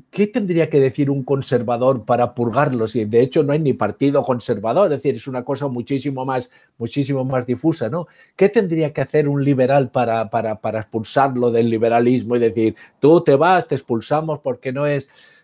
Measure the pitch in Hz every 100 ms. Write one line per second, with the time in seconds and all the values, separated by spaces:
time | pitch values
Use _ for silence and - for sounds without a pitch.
0 | - - 208 233 196 170 160 151 135 -
1 | 143 139 127 139 - 120 113 117 127 127
2 | 107 120 120 - 120 117 143 123 110 120
3 | 107 156 160 165 139 151 151 120 104 -
4 | 139 143 131 123 - 107 110 139 196 143
5 | 143 117 139 127 123 139 143 123 113 139
6 | 143 131 131 131 120 _ _ - 117 143
7 | 135 135 131 131 120 123 160 156 113 160
8 | 170 _ _ - 196 226 190 160 151 147
9 | 131 151 143 143 139 131 127 143 127 135
10 | 117 113 107 117 110 107 113 110 107 113
11 | 107 139 135 127 123 117 117 113 117 117
12 | 120 127 107 120 117 113 110 - - -
13 | 139 165 165 139 165 180 165 135 - 117
14 | - 151 156 147 135 120 135 127 147 143
15 | - - - _